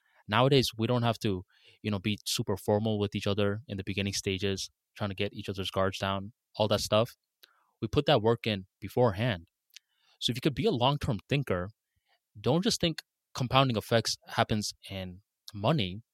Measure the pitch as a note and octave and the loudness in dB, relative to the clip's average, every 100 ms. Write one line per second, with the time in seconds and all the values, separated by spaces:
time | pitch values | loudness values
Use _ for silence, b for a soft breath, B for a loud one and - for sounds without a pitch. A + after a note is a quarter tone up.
0 | b b b G#2+ C3 C#3 A#2 A2 A2+ B2 | b b b 2 6 4 2 0 0 2
1 | A#2 A2+ A2 F#2 - b b b G#2+ G2+ | 2 0 0 -2 -6 b b b -4 -2
2 | G#2+ G#2 - - A#2 G2 - G#2 A2 G#2+ | -2 -4 -4 -4 -2 -2 2 2 2 0
3 | G2+ G#2 G2+ G2+ G2+ G2+ - G2 F#2+ G2 | 0 -2 -2 0 0 -2 -6 -8 -6 -4
4 | G2+ - - F#2+ G2 F#2+ - _ _ - | -2 -2 -2 -2 -2 -4 -6 _ _ -8
5 | G#2 F#2+ G2+ G#2+ G2+ G2 F#2+ - F#2+ - | -6 -4 -6 -6 -8 -6 -4 0 -2 0
6 | G2 G2 G2 - _ - G#2+ G#2 - G#2+ | -4 -4 -6 -16 _ -2 0 0 2 2
7 | A#2+ - _ _ b b b b A2+ - | 0 -4 _ _ b b b b -4 0
8 | D3 C#3 G#2+ A#2 A#2 G2+ F#2 _ G2 - | 4 4 4 2 0 -2 -4 _ -6 2
9 | B2 F#2+ B2 F#2 F2 _ _ b b b | 2 2 -2 -2 -8 _ _ b b b
10 | b b - A#2+ E3 C3 G#3 A#2 B2 D3 | b b -2 0 0 0 0 2 2 2
11 | - G#2 - C#3+ C3 F2+ F2+ - _ _ | -2 -4 -2 -2 0 -4 -6 -12 _ _
12 | _ _ _ - A2 D#3+ G#3+ - E3+ D#3 | _ _ _ -6 0 2 2 0 -2 -4
13 | - _ _ - B2 C3 C3+ A2+ - A#2 | -10 _ _ -6 2 4 4 2 2 2
14 | - - - - A2+ A2 G2+ - - G2 | 0 -4 -4 -2 0 0 -2 -8 -12 -10
15 | F#2 F2+ _ _ - G#2 G#2 D#3+ F#2 G2 | -10 -14 _ _ -16 -2 2 2 0 -4
16 | - | -14